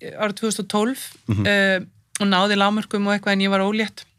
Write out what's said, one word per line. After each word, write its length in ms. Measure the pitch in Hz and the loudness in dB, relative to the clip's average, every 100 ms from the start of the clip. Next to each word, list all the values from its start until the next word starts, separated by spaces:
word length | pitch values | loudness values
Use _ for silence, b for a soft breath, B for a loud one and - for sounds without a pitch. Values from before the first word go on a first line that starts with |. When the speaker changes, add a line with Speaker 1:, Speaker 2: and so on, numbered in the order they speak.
| - - | -14 -4
Speaker 1:
árið 140 | 208 202 | -4 -2
tvö 120 | 226 | -4
þúsund 100 | 208 | -4
og 80 | 196 | -2
tólf, 460 | 208 226 262 - - - | 0 0 -2 -10 -14 -4
Speaker 2:
Mhm. 180 | 101 202 | 0 2
Speaker 1:
eh, 320 | 202 196 185 - _ _ - | 2 2 0 -4 _ _ -2
og 80 | 202 | 2
náði 280 | 185 202 202 | 2 2 4
lágmörkum 500 | 202 214 - 208 202 | 2 0 -2 -2 0
og 60 | 202 | 0
eitthvað 100 | 202 | 0
en 60 | 196 | 0
ég 80 | 196 | 2
var 100 | 196 | 2
ólétt. 420 | 196 214 214 - - | 0 -2 -4 -8 -20